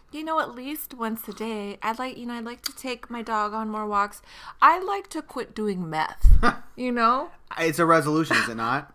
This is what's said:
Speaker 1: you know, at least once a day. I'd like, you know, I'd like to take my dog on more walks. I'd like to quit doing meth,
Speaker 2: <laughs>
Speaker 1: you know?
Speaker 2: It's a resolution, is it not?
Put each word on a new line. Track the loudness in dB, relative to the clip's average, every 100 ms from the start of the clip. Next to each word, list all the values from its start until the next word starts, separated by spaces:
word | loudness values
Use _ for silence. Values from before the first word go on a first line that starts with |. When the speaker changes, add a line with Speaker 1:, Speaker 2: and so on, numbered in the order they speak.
| _
Speaker 1:
you | -12
know, | -4 -2
at | -4 -8
least | -10 -10 -12
once | -8 -8 -8 -10
a |
day. | -10 -8 -8 -10 -8
I'd | -8 -6
like, | -8 -10
you | -12
know, | -12
I'd | -12
like | -12
to | -14 -12
take | -10 -10 -10
my | -10
dog | -6 -4 -4
on | -6 -6
more | -6 -4
walks. | -2 -2 -6 -20 -20 -20 4
I'd | 4 4
like | -2 -8 -8
to | -14
quit | -12 -12 -10 -6
doing | -6 -4 -6
meth, | -4 -4 8 10 10 8 2 -6
Speaker 2:
<laughs> | -8
Speaker 1:
you | -4
know? | 2 2 2 -4 -14 -14 -4
Speaker 2:
It's | -2 2
a | 4
resolution, | 4 4 0 2 0
is | 0
it | -4
not? | -2 -2 -4